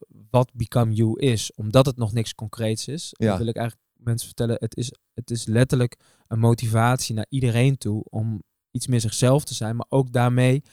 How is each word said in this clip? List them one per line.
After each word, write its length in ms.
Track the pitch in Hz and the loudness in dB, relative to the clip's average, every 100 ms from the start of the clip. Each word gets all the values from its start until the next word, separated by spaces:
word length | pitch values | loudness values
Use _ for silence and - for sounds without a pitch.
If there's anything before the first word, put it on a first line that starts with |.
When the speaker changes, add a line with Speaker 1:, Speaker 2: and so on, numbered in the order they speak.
| - 104 107 | -20 -20 0
Speaker 1:
wat 220 | 123 123 | 0 0
Become 400 | 117 110 123 113 | -2 -2 0 2
You 260 | 107 113 117 | 2 2 2
is. 320 | 139 110 - - | 0 0 -4 -8
Omdat 300 | 107 131 135 | 2 4 4
het 120 | 123 | 0
nog 160 | 107 | -2
niks 220 | 117 110 - | -2 -4 -8
concreets 520 | 107 - 110 110 - | -12 -4 -4 -4 -6
is. 220 | 139 - | -10 -10
Speaker 2:
Ja. 160 | - 110 | -2 0
Speaker 1:
Dan 80 | 95 | 0
wil 100 | 117 | -2
ik 80 | 113 | -4
eigenlijk 320 | 117 - _ | -6 -8 _
mensen 340 | _ 120 117 - | _ -4 -4 -4
vertellen, 280 | - 117 117 | -4 -2 -2
het 160 | - - | -4 -6
is, 160 | 120 - _ | -8 -10 _
het 180 | - - | -14 -8
is 140 | 117 - | -6 0
letterlijk 520 | 110 131 123 120 - _ _ - | 2 2 2 0 -4 _ _ -8
een 120 | 113 | 0
motivatie 760 | 117 117 110 113 120 127 - 110 | 2 2 0 2 2 0 -2 -6
naar 100 | - | -6
iedereen 480 | 135 123 117 135 135 | -2 0 2 2 2
toe 260 | 107 107 - | -2 -6 -6
om 340 | 107 113 104 - _ _ | -6 -4 -6 -10 _ _
iets 160 | 127 - | -8 0
meer 120 | 120 | 0
zichzelf 420 | 107 - 127 143 | 0 2 4 4
te 100 | - | 0
zijn. 220 | - 110 117 | -6 -6 -6
Maar 100 | - | -2
ook 220 | 135 127 | 0 2
daarmee 520 | 120 123 123 127 135 - | 2 2 4 4 2 -2